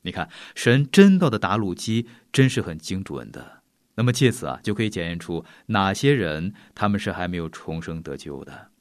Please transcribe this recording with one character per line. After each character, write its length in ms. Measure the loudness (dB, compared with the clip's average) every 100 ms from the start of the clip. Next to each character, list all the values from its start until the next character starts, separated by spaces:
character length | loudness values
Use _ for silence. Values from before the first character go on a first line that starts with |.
你 100 | -8
看， 180 | -8 -10 -12 -18
神 320 | -2 2 4 6
真 260 | 8 8 8
道 120 | 4
的 100 | 2
打 180 | 0 0
卤 160 | -2
机 340 | -6 -2 -4 -4 -16 _
真 160 | 4 4
是 120 | 2
很 160 | -6 -10
精 240 | -8 -8
准 300 | -8 -12 -12
的。 320 | -18 -20 -20 _ _ _
那 80 | -2
么 80 | 0
借 180 | 4 2
此 160 | 2
啊， 140 | -8 -6
就 120 | -6
可 100 | -2
以 60 | -2
检 180 | -4 -6
验 100 | -8
出 280 | -6 -8 -8 -20 -2
哪 260 | 0 2
些 200 | 2 2
人 400 | 2 0 -4 -6 -8 _
他 140 | -2 0
们 100 | 0
是 140 | -2
还 160 | -6 -6
没 80 | -6
有 100 | -8
重 340 | -10 -10 -8
生 220 | -8 -10
得 140 | -10 -12
救 260 | -12 -14
的。 280 | -14 -20 -20 _